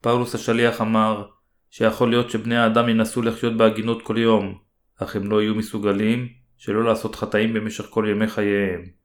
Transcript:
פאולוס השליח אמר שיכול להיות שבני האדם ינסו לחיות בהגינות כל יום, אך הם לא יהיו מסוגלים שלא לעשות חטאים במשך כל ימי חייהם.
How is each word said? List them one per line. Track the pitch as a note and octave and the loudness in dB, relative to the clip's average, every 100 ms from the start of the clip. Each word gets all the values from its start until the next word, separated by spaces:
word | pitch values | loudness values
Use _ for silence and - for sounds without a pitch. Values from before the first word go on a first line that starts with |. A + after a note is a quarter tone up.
פאולוס | A#2 A#2+ A#2+ | 0 0 -2
השליח | A#2 - A#2 A#2+ A2+ | -4 -2 2 2 0
אמר | A2 A2 A2 G#2 G2+ _ _ _ _ | 0 2 2 -2 -8 _ _ _ _
שיכול | - A2+ G#2+ A#2+ | 0 0 2 2
להיות | A#2+ A#2+ | 2 0
שבני | A2+ A2 A#2 | -4 -2 2
האדם | A2+ A2+ A#2+ | 2 2 2
ינסו | A2+ A2 B2 | 2 0 0
לחיות | A#2 A2+ A#2+ A2+ | -2 -2 -2 4
בהגינות | A2 A2 A2+ A#2 | 2 2 -4 -4
כל | - A2+ | -2 0
יום, | A2+ A2 G2 G2 _ _ _ _ | 4 4 0 -10 _ _ _ _
אך | F#2+ | -6
הם | G#2 G2+ | -6 0
לא | G#2+ | 0
יהיו | G#2+ | 2
מסוגלים | G#2+ G#2+ G#2+ G#2 G2+ G#2+ A#2+ B2 - _ _ | -2 -4 -4 -2 0 0 0 -4 -14 _ _
שלא | - G#2 | -4 0
לעשות | A#2 A2+ - | 2 0 -4
חטאים | - G#2+ G#2+ A2+ | -6 -2 0 0
במשך | A2+ G#2+ A2 | -2 -4 -10
כל | G2+ - G#2+ | -4 -2 0
ימי | G#2 A2 | 0 0
חייהם. | A2 G2+ G2+ G2 F2 F2 _ | 0 0 0 0 -4 -10 _